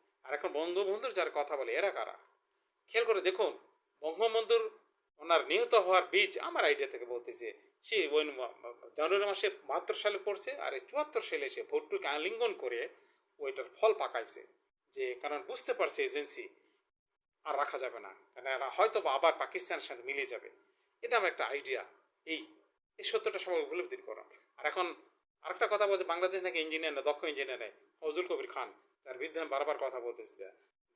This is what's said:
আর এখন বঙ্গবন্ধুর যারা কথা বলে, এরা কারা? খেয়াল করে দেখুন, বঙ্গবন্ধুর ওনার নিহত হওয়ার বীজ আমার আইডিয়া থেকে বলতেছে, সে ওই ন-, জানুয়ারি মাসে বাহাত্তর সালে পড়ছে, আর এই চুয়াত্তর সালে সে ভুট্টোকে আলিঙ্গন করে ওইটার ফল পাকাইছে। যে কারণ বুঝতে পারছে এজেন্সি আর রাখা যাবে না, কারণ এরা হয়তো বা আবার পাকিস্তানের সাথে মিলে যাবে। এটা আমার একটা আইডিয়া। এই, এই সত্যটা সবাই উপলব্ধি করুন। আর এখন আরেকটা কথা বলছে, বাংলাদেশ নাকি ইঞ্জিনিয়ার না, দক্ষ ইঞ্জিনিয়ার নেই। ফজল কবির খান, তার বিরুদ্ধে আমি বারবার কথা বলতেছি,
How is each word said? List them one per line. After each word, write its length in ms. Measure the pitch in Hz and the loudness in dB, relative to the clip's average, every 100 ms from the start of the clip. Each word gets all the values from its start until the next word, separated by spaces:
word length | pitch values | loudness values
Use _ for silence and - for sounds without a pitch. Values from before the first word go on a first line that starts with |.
| _ _ | _ _
আর 120 | 131 | -6
এখন 140 | 143 180 | -2 0
বঙ্গবন্ধুর 640 | 147 170 180 196 214 254 | 0 0 2 2 0 0
যারা 180 | 190 156 | 0 0
কথা 220 | 147 147 143 | 2 0 0
বলে, 160 | 117 | 0
এরা 180 | 135 190 | 2 2
কারা? 280 | 139 - - - _ _ _ _ _ - | 0 -6 -8 -20 _ _ _ _ _ -2
খেয়াল 180 | 226 226 | 0 4
করে 140 | 196 | 4
দেখুন, 380 | 185 185 175 - - _ _ _ | 4 2 0 -2 -16 _ _ _
বঙ্গবন্ধুর 800 | 151 170 226 226 220 233 220 - _ _ _ - | -6 0 2 2 4 2 2 -8 _ _ _ -12
ওনার 280 | 160 160 135 | 4 4 6
নিহত 280 | 190 240 | 2 6
হওয়ার 280 | 226 180 185 180 | 6 8 6 6
বীজ 280 | 196 196 - | 4 4 2
আমার 260 | - 330 | -2 2
আইডিয়া 240 | 165 139 135 | 4 4 0
থেকে 160 | 123 | -4
বলতেছে, 480 | 120 123 123 113 113 - _ _ | -6 -8 -8 -8 -8 -10 _ _
সে 260 | - 214 151 | -2 0 4
ওই 160 | 151 | 2
ন-, 680 | 151 131 117 - 120 - - - | 2 -4 -8 -8 -14 -14 -10 0
জানুয়ারি 300 | 160 202 202 | 2 4 2
মাসে 240 | 190 214 | 2 0
বাহাত্তর 440 | - - 160 - | -2 -2 -2 0
সালে 240 | - 208 196 | 0 0 0
পড়ছে, 280 | 202 196 254 | -4 -4 -4
আর 220 | 285 269 | -4 -4
এই 60 | - - | -4 -4
চুয়াত্তর 320 | - 330 233 | -4 -2 -2
সালে 300 | - 156 135 | -2 -2 -4
সে 120 | 127 | -6
ভুট্টোকে 460 | - 147 - 196 165 | -2 -2 -2 -4 -2
আলিঙ্গন 460 | 151 175 226 233 | -2 -2 0 -2
করে 340 | - 127 120 147 - _ _ _ - | 0 -4 -4 -6 -10 _ _ _ -8
ওইটার 260 | 135 135 165 - | -6 -6 -8 4
ফল 140 | 220 | 4
পাকাইছে। 520 | 196 127 120 110 - - _ _ _ _ | 4 0 -2 -4 -8 -10 _ _ _ _
যে 240 | - 127 123 | -4 -4 -2
কারণ 200 | 147 147 | -4 -6
বুঝতে 320 | - - - | 0 0 2
পারছে 300 | - 156 147 | 0 0 2
এজেন্সি 440 | 131 143 143 - 101 _ _ _ _ _ _ _ _ _ | 0 0 0 -2 -2 _ _ _ _ _ _ _ _ _
আর 120 | 156 139 | -4 -2
রাখা 220 | 143 135 | 0 -2
যাবে 220 | 123 117 | -6 -8
না, 140 | 101 92 _ | -14 -18 _
কারণ 120 | 127 135 | -10 -4
এরা 220 | 131 131 | -2 -2
হয়তো 320 | - 220 - | 2 2 4
বা 140 | 156 | 0
আবার 180 | 135 165 160 | 4 4 4
পাকিস্তানের 440 | 160 180 180 160 | -4 -2 -2 -2
সাথে 200 | - 123 | -6 -10
মিলে 240 | 123 139 123 | -6 -4 -4
যাবে। 240 | 113 - - _ _ _ - | -6 -10 -20 _ _ _ -12
এটা 140 | - 233 | 0 2
আমার 140 | 180 | 2
একটা 160 | - 117 | 0 -2
আইডিয়া। 380 | 143 131 123 - - _ _ | -2 -4 -4 -6 -16 _ _
এই, 220 | - 156 - - _ _ _ - | -6 -6 -6 -20 _ _ _ -6
এই 60 | |
সত্যটা 340 | 196 220 214 196 | -2 0 -2 -4
সবাই 240 | 180 170 | -2 -2
উপলব্ধি 340 | 143 175 - - | 0 -4 -6 -10
করুন। 280 | - 107 - - _ - | -10 -14 -14 -20 _ -4
আর 100 | 147 | -4
এখন 280 | 185 170 - - _ _ _ | 0 -2 -4 -18 _ _ _
আরেকটা 260 | 160 175 220 | -8 0 2
কথা 160 | 208 202 | 4 4
বলছে, 180 | 190 | 2
বাংলাদেশ 380 | 180 175 185 190 | 0 0 0 0
নাকি 160 | 180 170 | -2 -2
ইঞ্জিনিয়ার 360 | 156 160 160 | 0 0 -2
না, 80 | 139 | 0
দক্ষ 220 | 143 147 | 0 0
ইঞ্জিনিয়ার 360 | 160 139 135 123 | -2 -4 -4 -6
নেই। 100 | 107 - _ - | -10 -14 _ -8
ফজল 260 | 156 156 180 | -4 -2 -2
কবির 200 | 143 127 | -2 -4
খান, 260 | 139 113 - _ _ | -6 -8 -10 _ _
তার 140 | 135 123 | -12 -8
বিরুদ্ধে 220 | 160 156 | -6 -4
আমি 100 | 156 | -2
বারবার 280 | 139 143 143 | 0 0 0
কথা 220 | 135 127 | -2 -4
বলতেছি, 440 | 117 117 104 - 95 - _ _ _ | -6 -8 -12 -14 -16 -18 _ _ _